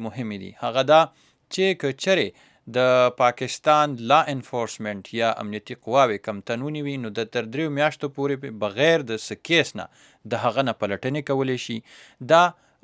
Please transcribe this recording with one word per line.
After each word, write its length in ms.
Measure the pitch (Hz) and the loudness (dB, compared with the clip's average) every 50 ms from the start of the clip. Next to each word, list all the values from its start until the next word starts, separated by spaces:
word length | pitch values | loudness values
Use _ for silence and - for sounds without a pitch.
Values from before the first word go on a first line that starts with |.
| 113 110 | -4 -6
مهمې 300 | 107 - 123 110 104 98 95 | -8 -8 -8 -8 -8 -8 -10
دي. 80 | 92 - - - | -14 -12 -8 -8
هغه 200 | 120 113 131 131 131 | -2 0 0 4 6
دا 100 | 151 160 165 165 - _ _ _ _ _ _ _ - | 6 6 6 4 0 _ _ _ _ _ _ _ -4
چې 120 | - 185 190 185 - | -2 0 0 0 -2
که 80 | - 139 131 135 - | -2 -4 -4 -2 0
چرې 460 | 190 190 175 120 98 - _ _ _ _ _ _ - 117 | 0 2 2 2 -2 -4 _ _ _ _ _ _ -6 0
د 340 | 127 127 127 127 127 123 123 120 - | 2 4 4 6 6 4 4 4 4
پاکستان 720 | 127 123 120 - 131 120 - - - 156 151 151 147 147 139 117 117 113 | 2 2 2 0 -4 -8 -8 -2 2 4 4 4 4 2 -2 -4 0 4
لا 100 | 139 156 160 147 143 | 4 4 4 2 -2
انفورسمنټ 840 | 131 117 - - 123 117 110 - - 110 107 104 101 92 - - 113 | -6 -8 -6 -6 -4 -4 -6 -8 -8 -8 -8 -8 -8 -12 -8 -4 0
یا 100 | 113 113 110 - 110 | 0 0 0 -2 -6
امنیتي 300 | 104 104 107 - - 123 | -8 -8 -10 -10 -12 -16
قواوې 520 | - _ - 117 139 135 120 104 98 - - | -14 _ 0 2 4 4 4 2 -2 -6 -8
کم 100 | 104 98 - - | -8 -8 -6 -6
تن 100 | 120 117 131 147 | -6 -6 -6 -6
ونیوي، 260 | 151 151 147 143 143 135 | -8 -6 -6 -6 -6 -6
نو 80 | 123 113 104 113 | -8 -6 -6 -6
د 100 | 117 110 - | -6 -4 -4
تر 160 | 123 113 110 117 | -6 -6 -4 -6
دریو 180 | 139 160 156 143 139 | -6 -4 -4 -2 0
میاشتو 300 | 147 156 147 - - 147 139 - | 0 0 0 -4 -8 -8 -6 -4
پورې 180 | 139 143 143 131 135 | -4 -2 -4 -4 -6
په 160 | 135 113 107 | -10 -8 -6
بغیر 420 | 101 104 98 110 139 160 165 160 143 110 | -6 -4 -2 2 2 4 4 2 0 -4
د 100 | 110 107 - | -6 -8 -6
څه 100 | - 107 - - - | -10 -12 -12 -4 0
کیس 260 | 170 165 139 - - 98 | 2 2 2 0 -4 -10
نه 40 | 87 - _ _ _ _ _ _ _ 107 120 | -12 -12 _ _ _ _ _ _ _ -6 -4
د 100 | 113 110 | -2 0
هغه 200 | 120 107 127 135 127 | 0 0 2 0 0
نه 60 | 110 - - | -2 -2 -4
پلټنې 380 | 101 101 95 - 131 139 151 139 - | -4 -4 -4 -4 -4 -6 -4 -4 -4
کولی 260 | 139 135 135 131 127 123 - | -2 -2 -2 -2 -4 -4 -6
شي. 120 | - 117 113 - _ - - - - _ _ 131 120 156 | -8 -10 -10 -10 _ -20 -20 -20 -20 _ _ 0 4 6
دا 80 | 170 175 175 170 _ _ _ _ _ | 6 6 4 2 _ _ _ _ _